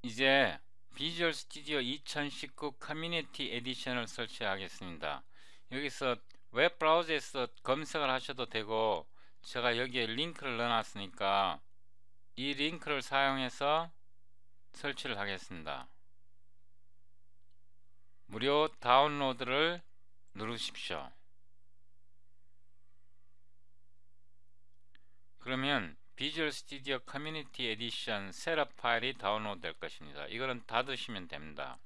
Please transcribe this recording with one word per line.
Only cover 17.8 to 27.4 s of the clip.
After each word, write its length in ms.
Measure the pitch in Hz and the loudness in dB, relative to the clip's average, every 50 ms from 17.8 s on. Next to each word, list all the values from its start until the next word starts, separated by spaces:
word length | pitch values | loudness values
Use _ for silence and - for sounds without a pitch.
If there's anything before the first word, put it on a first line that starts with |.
| - - - - - - - - - | -10 -10 -10 -10 -10 -10 -12 -10 -10
무료 420 | - 98 107 120 139 143 151 156 160 - - | -6 -2 2 4 6 6 6 6 4 2 0
다운로드를 1000 | - 120 123 135 143 151 147 143 139 131 127 117 131 123 131 139 156 165 175 175 - - - - - - - - - - - | 8 10 10 10 10 8 6 4 2 2 2 2 0 2 4 6 6 4 4 0 -6 -10 -12 -12 -12 -12 -12 -12 -12 -10 -4
누르십시오. 760 | 101 107 110 120 117 - - - - - - 87 76 67 65 - - - - - - - - - - - - - - - - - - - - - - - - - - - - - - - - - - - - - - - - - - - - - - - - - - - - - - - - - - - - - - - - - - - - - - - - - - - - - - - - - - - - - - | -2 -2 -2 0 -2 -4 -4 -6 -6 -4 -4 -4 -4 -4 -6 -10 -12 -12 -12 -12 -12 -12 -12 -12 -12 -12 -12 -12 -12 -12 -12 -12 -12 -12 -12 -12 -12 -12 -12 -12 -12 -12 -12 -12 -12 -12 -12 -12 -12 -10 -10 -10 -10 -10 -10 -10 -10 -12 -12 -12 -12 -12 -12 -12 -12 -12 -12 -12 -12 -12 -12 -12 -12 -12 -12 -12 -12 -12 -12 -12 -12 -12 -12 -12 -12 -12 -12 -12 -12 -12 -12 -12 -12 -12 -10 -10 -10 -10 -12 -12 -8
그러면 580 | - 123 131 131 135 143 147 127 95 80 76 - - - - | -2 0 2 2 4 4 4 4 2 0 -6 -10 -12 -12 -6
비주얼 360 | - 131 151 151 165 160 151 | -4 -4 -2 0 2 2 2
스튜디오 460 | 143 - - - 143 135 131 139 135 127 | 0 -2 -8 -8 -8 -6 0 0 0 0
커뮤니티 680 | - - - 139 151 156 160 160 | 0 -4 -6 -4 -4 -4 -4 -4